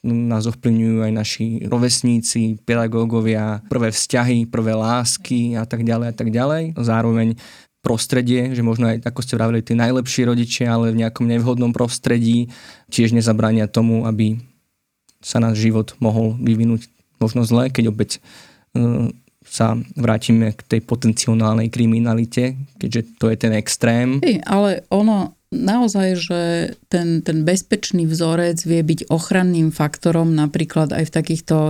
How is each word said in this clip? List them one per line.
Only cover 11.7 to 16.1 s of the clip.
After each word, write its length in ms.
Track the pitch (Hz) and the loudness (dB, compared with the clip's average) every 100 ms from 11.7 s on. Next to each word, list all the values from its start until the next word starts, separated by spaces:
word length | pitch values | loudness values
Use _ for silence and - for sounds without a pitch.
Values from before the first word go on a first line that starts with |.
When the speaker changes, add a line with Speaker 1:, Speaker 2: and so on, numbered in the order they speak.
| 117 120 120 - 120 113 120 120 - - - _ | 0 -2 -4 0 2 4 2 0 -10 -20 -20 _
Speaker 1:
tiež 240 | - 113 | 2 2
nezabránia 560 | 117 113 107 110 110 107 | 4 2 2 2 2 0
tomu, 320 | - 113 113 | 0 2 2
aby 380 | 113 107 110 113 120 _ _ _ _ _ _ _ | 0 0 0 -2 -8 _ _ _ _ _ _ _
sa 180 | - 123 | -4 0
náš 240 | 113 110 | 2 2
život 320 | 113 110 107 - | 2 2 -2 -2
mohol 360 | 117 | 0